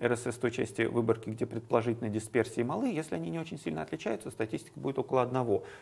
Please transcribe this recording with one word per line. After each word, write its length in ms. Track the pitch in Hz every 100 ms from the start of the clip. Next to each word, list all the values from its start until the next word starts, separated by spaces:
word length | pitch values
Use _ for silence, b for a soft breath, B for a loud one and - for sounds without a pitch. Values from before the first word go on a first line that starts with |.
R 120 | 120
S 140 | 117 127
S 120 | -
той 120 | 123
части 320 | 117 117 -
выборки, 460 | 113 120 117 113 -
где 160 | 110
предположительной 680 | 117 113 - 120 117 117 113
дисперсии 520 | 104 - 120 113 -
малы, 260 | 120 175 262
если 260 | 156 156
они 160 | 175 170
не 80 | 165
очень 200 | 160 151
сильно 240 | - 160
отличаются, 480 | 160 156 214 113 -
статистика 500 | - 110 - - -
будет 180 | 139 139
около 220 | - 131
одного. 440 | 120 131 120 98 B B